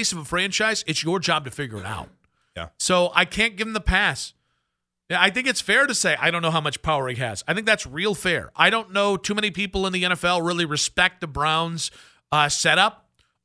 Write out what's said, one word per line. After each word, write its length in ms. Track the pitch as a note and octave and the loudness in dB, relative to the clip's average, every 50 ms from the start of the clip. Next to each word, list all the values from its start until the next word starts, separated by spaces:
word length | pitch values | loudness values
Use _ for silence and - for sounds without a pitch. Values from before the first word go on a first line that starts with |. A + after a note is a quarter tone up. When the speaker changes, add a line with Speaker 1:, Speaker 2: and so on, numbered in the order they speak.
Speaker 1:
face 120 | A3+ - F3+ | 0 -2 -2
of 60 | E3 | -4
a 60 | D3 | -6
franchise, 580 | - E3+ F3+ F#3+ G3+ F#3 - G#3+ A3 G#3+ - - | -4 -2 -2 -2 -2 0 0 0 0 0 -2 -2
it's 160 | - D#3 - D#3 | -4 -4 -2 -2
your 160 | D#3+ F3+ G3 | 0 -2 0
job 280 | - F3+ E3 D3+ C#3+ | 0 0 0 0 -2
to 40 | B2 | -4
figure 280 | - - C#3+ A#2+ G#2+ G2+ | -6 -8 -8 -8 -8 -8
it 80 | F#2 | -8
out. 240 | G2+ A2 - - - - _ _ _ _ _ _ _ _ | -8 -8 -8 -10 -12 -18 _ _ _ _ _ _ _ _
Speaker 2:
Yeah. 120 | E2+ E2 E2 - - | -10 -10 -10 -8 -4
Speaker 1:
So 320 | - - F#3 F3+ F3+ F3 - | 0 2 4 4 4 4 4
I 100 | E3+ F#3 | 2 2
can't 320 | - - G3 A3 A#3 G3+ | 2 2 0 -2 -2 -2
give 100 | F#3 A3 A3+ | -4 -6 -6
him 40 | A3 | -4
the 80 | G#3+ | -2
pass. 540 | - - F#3 F#3+ G#3 F3+ C#3 - - - - _ _ _ _ _ _ _ _ _ _ _ _ _ _ - | 0 0 2 2 2 0 -2 -4 -6 -12 -14 _ _ _ _ _ _ _ _ _ _ _ _ _ _ -6
Yeah, 120 | F3 F3 | 0 2
I 100 | F3+ G3+ | 2 2
think 180 | F3+ B3 B3+ C4+ | 2 0 -2 -2
it's 140 | A#3+ - - | -2 -2 0
fair 240 | - G#3 B3+ C#4+ | 2 2 4 4
to 80 | C#4+ A#3+ | 2 0
say 200 | - - F3+ D3+ - | 0 0 0 0 2
I 100 | C#3 E3 | 0 0
don't 120 | E3+ E3+ E3 | 0 0 0
know 80 | D#3+ E3+ | 0 0
how 80 | D#3+ | 0
much 220 | D3+ D3 C#3 - - | 0 -2 -4 -4 -2
power 260 | D#3+ D#3 C#3+ C3 B2+ | 0 0 0 0 -2
he 80 | B2 | -4
has. 260 | A2+ C3 A#2 G#2 - - - | -4 -4 -6 -6 -6 -4 -4
I 60 | E3+ | -4
think 120 | G#3 G#3+ | -2 0
that's 200 | A3 G#3+ G3+ - | 0 0 0 -2
real 280 | C3 B2+ D#3+ F#3+ G#3+ G3 | -6 -8 -4 -2 -2 -2
fair. 380 | - - F#3 E3 C3 E2+ - - | -2 -2 -2 -2 -2 -4 -4 0
I 160 | - D#3+ F#3 | 4 4 4
don't 220 | G#3+ A3+ G#3+ F#3 F#3+ | 4 2 -2 -2 -2
know 240 | G3+ G3+ G3+ G3 | 0 2 2 2
too 180 | F#3 - - G#3 | 0 -2 -2 -2
many 160 | G#3+ G#3+ G#3 | -2 -2 -2
people 360 | - F#3 G3+ F#3+ - G3 F#3+ | -2 -4 -6 -4 -2 -2 -2
in 60 | F#3+ F#3 | -2 0
the 120 | F3+ F3+ | 0 0
N 80 | F3+ F3+ | 0 0
F 120 | - - | 0 2
L 160 | F3 F3+ F3 E3 | 2 2 2 2
really 220 | E3+ F3 E3+ E3+ | 0 0 0 0
respect 540 | D3 D3 C#3 - - - - F3+ F#3 - _ | -2 -2 -2 -2 -2 2 2 2 2 0 _
the 60 | F3+ | -10
Browns, 640 | D#3 B2+ C#3+ D3 D#3 D#3 D#3+ E3+ E3 E3+ D#3+ - - - - - - _ _ _ _ | -8 -4 -2 0 2 2 2 0 -2 -4 -6 -6 -8 -10 -12 -20 -20 _ _ _ _
uh, 180 | D3 D3+ D3 D3 | 2 2 2 2
setup. 600 | - - - D#3+ D3+ F3 G3 A3 - - _ _ _ _ _ _ _ _ _ | 2 2 2 4 4 6 4 2 0 -4 _ _ _ _ _ _ _ _ _